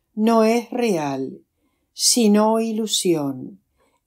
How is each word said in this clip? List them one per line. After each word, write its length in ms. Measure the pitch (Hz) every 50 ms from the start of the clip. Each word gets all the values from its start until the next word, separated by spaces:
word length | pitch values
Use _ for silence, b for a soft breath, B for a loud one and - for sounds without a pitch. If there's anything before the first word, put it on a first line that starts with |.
| _ _ _
no 280 | 214 214 220 233 226 220
es 260 | 220 233 240 226 -
real, 760 | - 254 240 233 196 160 151 143 135 135 135 131 - - - _ _ _ _ _ _ _ _ _ _
sino 680 | - - - - 247 233 208 208 208 214 220 220 226
ilusión, 1000 | 226 226 220 214 226 208 - - - 190 170 156 143 139 135 127 131 - 208 - _ _ _ _ _ _ _ _ _